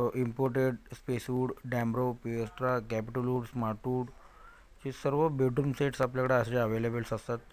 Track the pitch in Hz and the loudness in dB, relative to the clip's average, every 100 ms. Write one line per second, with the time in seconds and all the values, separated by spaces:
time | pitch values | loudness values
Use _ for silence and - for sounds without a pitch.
0 | 120 127 120 120 131 131 131 123 - - | 0 2 -2 0 0 2 2 0 -8 -12
1 | - 120 - 127 127 - 127 120 117 117 | -4 -4 -2 0 0 -4 -4 -2 0 0
2 | 127 117 117 117 110 - 127 127 110 110 | 0 -2 -4 -4 -4 -2 0 0 0 -4
3 | 113 127 123 127 117 127 110 104 127 127 | -2 -2 0 0 -2 -2 -2 -2 -2 -2
4 | 123 - - - - - - - 135 131 | -2 -8 -20 -20 -20 -20 -20 -12 -10 -4
5 | 143 143 160 135 131 127 143 127 143 - | 0 2 2 4 2 4 2 2 0 2
6 | 127 127 127 127 113 123 113 110 117 117 | 0 0 4 4 4 2 2 2 0 -2
7 | 110 110 - 117 - | -2 -4 -4 -6 -6